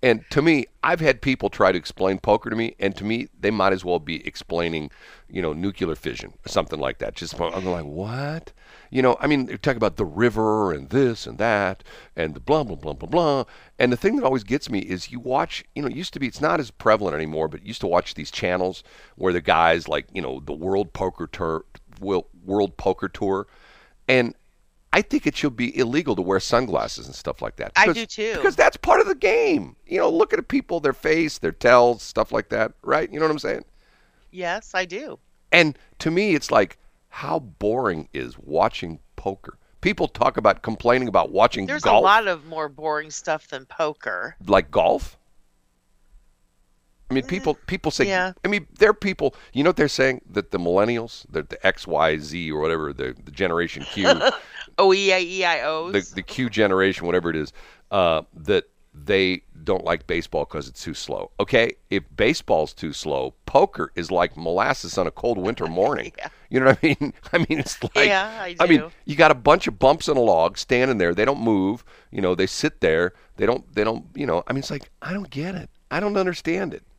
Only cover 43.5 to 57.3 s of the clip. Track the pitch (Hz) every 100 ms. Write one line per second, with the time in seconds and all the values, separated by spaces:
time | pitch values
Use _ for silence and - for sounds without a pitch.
43.5 | 135 131 - 156 151 - 90 113 - 90
44.5 | 98 - - 85 139 - - _ _ _
45.5 | _ _ _ _ _ _ - _ _ _
46.5 | _ _ _ _ _ - 131 131 185 165
47.5 | 147 - 175 - - 143 190 185 185 -
48.5 | 208 156 - 208 208 202 190 143 - -
49.5 | 120 151 - 151 - 135 127 _ 92 98
50.5 | 95 87 90 107 117 117 - - 82 76
51.5 | - 95 - - 78 80 78 73 82 82
52.5 | 76 78 82 76 67 65 64 - 71 95
53.5 | 85 85 - 69 - 95 - 254 - -
54.5 | - - - 190 190 196 185 175 185 180
55.5 | 160 127 160 170 196 185 - 190 - 123
56.5 | 107 104 95 95 95 85 87 85